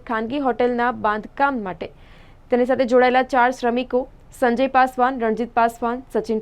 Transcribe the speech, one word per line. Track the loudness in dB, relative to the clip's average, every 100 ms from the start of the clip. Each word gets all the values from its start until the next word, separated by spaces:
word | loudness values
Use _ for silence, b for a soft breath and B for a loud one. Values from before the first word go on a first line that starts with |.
| -4
ખાનગી | -6 -4 -2 -2
હોટેલના | 0 0 0 -2 -2
બાંધકામ | -4 -4 -8 -2 -2 -2 -8
માટે | -10 -12 b b b b b -2
તેની | 0 2
સાથે | 0 2
જોડાયેલા | 4 4 2 2
ચાર | 2 2 0
શ્રમિકો | -2 -2 -2 -4 -4 -12 -20 -2
સંજય | 0 2 2 2
પાસવાન, | 2 2 -2 0
રણજીત | -2 -2 -2 0
પાસવાન, | 0 0 -6 -6 -6
સચિન | -6 -2 -4